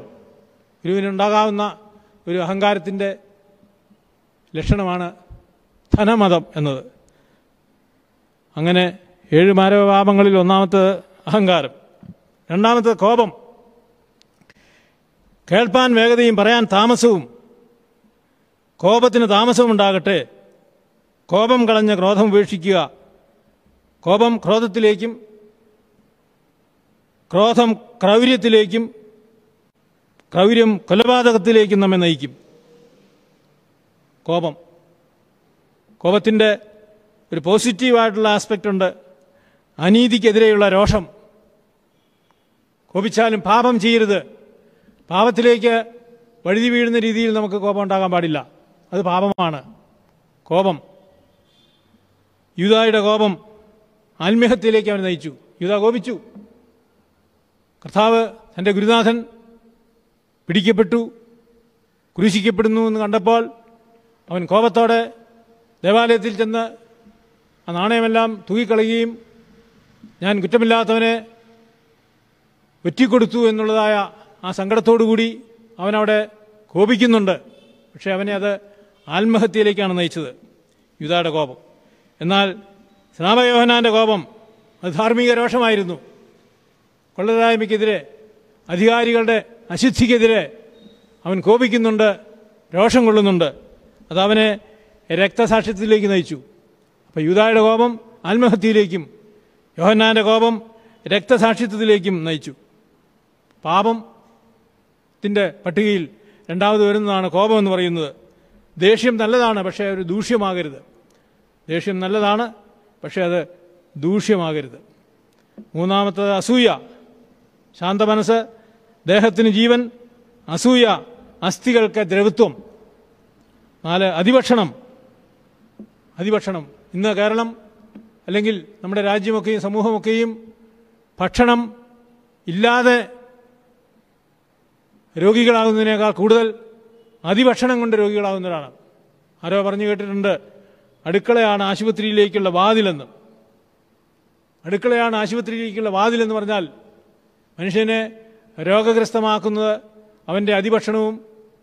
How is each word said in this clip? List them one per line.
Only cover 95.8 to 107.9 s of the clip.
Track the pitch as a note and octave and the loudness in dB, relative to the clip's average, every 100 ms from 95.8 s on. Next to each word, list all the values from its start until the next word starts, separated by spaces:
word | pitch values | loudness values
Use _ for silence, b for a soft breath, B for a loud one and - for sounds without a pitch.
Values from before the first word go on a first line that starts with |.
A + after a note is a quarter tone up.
| G#3+ G#3+ G3+ | 0 0 2
നയിച്ചു. | G3 D3 D3 - _ _ _ _ _ _ | -2 -4 -10 -16 _ _ _ _ _ _
അപ്പോൾ | E3 D#3 | -6 0
യൂദായുടെ | F#3 A3 A3 A3 | 2 2 4 2
കോപം | A3+ A#3+ A3+ - - E3+ | 2 0 -2 -14 -14 -4
ആത്മഹത്യയിലേക്കും | A3 B3 G#3 G#3+ G#3+ G3+ F3+ D3 - _ _ b b b - | 0 2 2 2 2 2 -2 -10 -20 _ _ b b b -2
യോഹന്നാൻ്റെ | F3+ A3 A3 A3 G#3 | 0 2 2 2 2
കോപം | A3 A#3 A3+ A3 b b b - | 2 2 -2 -8 b b b -6
രക്തസാക്ഷിത്വത്തിലേക്കും | G3 - B3 A3+ G#3+ A#3 G#3 A3 G#3 F3+ F3+ D#3+ | -4 0 2 2 0 -4 -2 2 2 0 -4 -4
നയിച്ചു. | D#3 D3 C3 _ _ _ _ _ _ _ _ _ _ | -8 -10 -18 _ _ _ _ _ _ _ _ _ _
പാപത്തിൻ്റെ | D3+ F3+ G#3+ A3+ A3 _ _ _ _ _ _ _ _ _ _ _ G3+ G#3 F#3+ - | -2 0 0 -2 -8 _ _ _ _ _ _ _ _ _ _ _ -4 -2 -2 -4
പട്ടികയിൽ | F3 D#3+ G#3+ G3+ D3 - b b b | -6 -2 0 -2 -4 -14 b b b
രണ്ടാമത് | F3 G3+ G#3+ G3+ | -2 0 2 2
വരുന്നതാണ് | G#3 G#3 G3 F#3 E3+ | 0 -2 -4 -2 0
കോപം | G#3+ A3 | 2 2
എന്ന് | G3 | 2
പറയുന്നത്. | F#3 F3+ | 0 -2